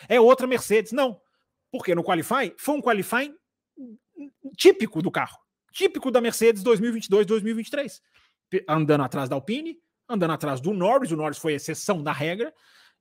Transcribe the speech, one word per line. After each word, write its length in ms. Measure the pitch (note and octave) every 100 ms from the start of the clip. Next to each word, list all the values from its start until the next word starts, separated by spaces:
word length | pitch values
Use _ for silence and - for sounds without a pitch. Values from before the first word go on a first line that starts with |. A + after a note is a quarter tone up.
| -
é, 80 | A#3+
é 40 |
outra 260 | A#3 B3 B3+
Mercedes. 460 | B3+ - A3 G#3+
Não, 260 | C4+ C4 F#3 _ _ _ _ _
porque 220 | C4 -
no 100 | E3+
Qualify 500 | E3 E3+ C#3 B3+ G#3+ -
foi 180 | - D4
um 60 |
Qualify 520 | A#3+ G#3+ F3+ A#3 C#4+ D#4 _ _ _ D#4 B3 A3 _ F4 C#4+ _ C4+
típico 460 | - F4+ G4 A3 D#3+
do 100 | F3+
carro, 280 | D3+ B2 - _ _ _
típico 380 | - F#4 D4 C4
da 100 | A#3
Mercedes 420 | A#3 - A3+ G#3
dois 160 | A3+ G3+
mil 120 | A#3+
e 20 |
vinte 140 | A3+ -
e 20 |
dois, 160 | G3+ G3
dois 160 | A3
mil 120 | G#3+
e 20 | A3+
vinte 120 | A3
e 20 |
três. 320 | C#4+ C4+ - _ _ _ _ _
Pe-, 140 | F#3 -
andando 340 | D#3 D3+ D3
atrás 280 | C3 D3 C3
da 40 |
Alpine, 440 | C#3 G3+ C4 E4 E4 _ _ -
andando 280 | G#3+ E3
atrás 260 | D3+ D3 C3
do 140 | D#3+
Norris, 360 | G3+ F#3+ C4+ A#3+
o 60 | D#3
Norris 220 | D3+ C#3
foi 160 | D#3+
exceção 480 | C#3+ - D3+ - F3
da 100 | D3
regra, 420 | C3+ D#3 F#3+ D4+ - _ _ _ _